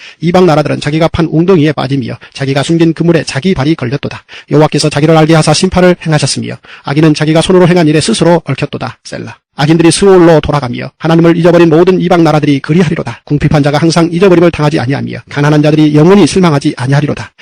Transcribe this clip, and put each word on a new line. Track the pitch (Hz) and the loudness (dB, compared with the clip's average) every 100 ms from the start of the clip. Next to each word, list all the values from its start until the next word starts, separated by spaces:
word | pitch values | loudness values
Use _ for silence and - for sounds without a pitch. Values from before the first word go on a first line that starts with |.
| - - | -20 -6
이방 | 165 180 180 | -2 2 2
나라들은 | 147 147 135 | 2 -2 -4
자기가 | 147 156 165 | -4 -2 -2
판 | - 160 | -2 -2
웅덩이에 | 151 175 185 151 | 0 2 2 2
빠짐이여 | 143 135 139 110 123 - | -2 -4 -4 -6 -12 -16
자기가 | - 135 139 | -10 -4 -4
숨긴 | 135 165 165 | -2 0 0
그물에 | 156 165 165 | 0 0 0
자기 | - 139 185 | -2 -4 -2
발이 | 185 139 | -2 -2
걸렸도다. | 165 120 139 - - _ - - | -2 -4 -6 -8 -12 _ -20 -2
여호와께서 | 147 151 147 156 | 0 2 0 -2
자기를 | 147 156 160 | 0 2 2
알게 | 156 | 2
하사 | 160 156 | 2 2
심판을 | 151 185 185 180 175 165 | 0 0 2 2 0 -2
행하셨으며 | 151 139 - 113 127 - - | -2 -2 -6 -8 -12 -18 -14
악인은 | - 143 156 | -6 0 0
자기가 | 151 151 160 | 0 0 0
손으로 | 160 185 175 | 0 2 2
행한 | 180 156 | 2 2
일에 | 151 | 0
스스로 | - 220 165 170 | 0 0 2 0
얽혔도다. | - 135 147 - 120 - | -2 -8 -8 -8 -12 -14
셀라. | - - 113 - _ - | -16 -14 -14 -18 _ -6
악인들이 | 147 165 165 | -2 2 2
스올로 | - 202 185 170 156 | 2 4 4 4 2
돌아가며 | - 147 143 123 131 _ | 0 -4 -4 -8 -12 _
하나님을 | 160 165 165 165 | -2 0 0 0
잊어버린 | 170 170 170 | 2 4 4
모든 | 156 180 180 | 4 2 0
이방 | 170 180 | 0 0
나라들이 | 160 151 143 139 | 2 0 0 -2
그리하리로다. | - 160 160 160 131 117 | 0 0 0 -2 -8 -12
궁핍한 | - 147 147 151 | -6 -2 0 0
자가 | 143 147 | 0 0
항상 | 160 170 165 | 0 0 0
잊어버림을 | 170 196 170 170 | 2 2 4 2
당하지 | - 151 151 | 0 -2 -2
아니하며 | 123 135 117 120 - | -4 -4 -6 -12 -10
가난한 | 143 147 147 | -4 0 2
자들이 | 151 156 151 | 2 2 2
영원히 | 147 165 202 151 | 4 4 4 4
실망하지 | 190 175 139 151 - | 2 0 0 -2 -4
아니하리로다. | 127 143 147 117 107 _ | -2 -2 -2 -6 -12 _